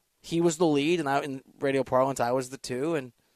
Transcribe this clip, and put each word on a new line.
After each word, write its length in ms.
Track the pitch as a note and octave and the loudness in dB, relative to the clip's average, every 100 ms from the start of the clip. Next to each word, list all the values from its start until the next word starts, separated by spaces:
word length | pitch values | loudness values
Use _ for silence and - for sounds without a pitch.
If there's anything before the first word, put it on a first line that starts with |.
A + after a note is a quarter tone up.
| _ _ | _ _
he 200 | - E3 | -4 0
was 160 | F3 D#3+ | 2 2
the 80 | E3+ | 2
lead, 340 | C#3+ D3 F3 | 2 2 0
and 80 | C#3 | 0
I, 140 | C#3 | -2
in 220 | D3 C3+ - - | -2 -10 -14 -6
radio 240 | C#3 C3+ | -2 0
parlance, 360 | B2+ B2+ C3+ C3 | 2 2 2 0
I 120 | A#2+ | 0
was 180 | C3 B2+ | -2 -4
the 80 | C3 | -10
two, 380 | - B2 D#3 D#3+ | -8 -4 -2 -4
and 160 | B2+ - _ | -6 -16 _